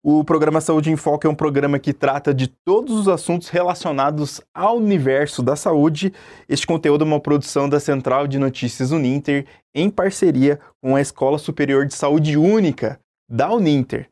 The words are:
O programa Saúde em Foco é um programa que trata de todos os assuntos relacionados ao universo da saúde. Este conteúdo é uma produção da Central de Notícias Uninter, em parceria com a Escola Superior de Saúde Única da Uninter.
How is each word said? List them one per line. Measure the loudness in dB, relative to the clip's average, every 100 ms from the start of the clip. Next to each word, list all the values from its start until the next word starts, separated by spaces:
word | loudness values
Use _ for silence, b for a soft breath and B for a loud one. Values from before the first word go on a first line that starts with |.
| 4
O | 2
programa | 2 2 2 0
Saúde | 2 0 2
em | 0
Foco | 0 0 0
é |
um |
programa | 0 0 0 0 0
que | -2
trata | -2 -2 0 -2
de | 0 -2
todos | _ 0 0 0 -2
os | 0
assuntos | 0 -2 -4 -2
relacionados | -2 -2 -2 -4 0 0 -2 -6 -8 _
ao | -4 0 0
universo | 2 2 2 0 0 -2
da | -2 0
saúde. | 0 2 2 2 -4 B B B -6
Este | -4 -2
conteúdo | -2 2 2
é | 2
uma | 0
produção | 0 -2 0 -2 0
da | 0
Central | 0 -2 0 0 0
de | -2
Notícias | -2 -2 -8 -4 -2
Uninter, | 0 0 -2 -2 -4 -4 b _
em | -2 -2
parceria | 0 -4 0 0 2 2 0 b _
com | -2 0
a |
Escola | 0 -2 -2 0
Superior | -4 -4 0 2 0
de | -2
Saúde | 0 2 2 2
Única | 4 4 0 -2 -6 -6 _ _ _
da | -2 0
Uninter. | 2 2 2 0 -6 -10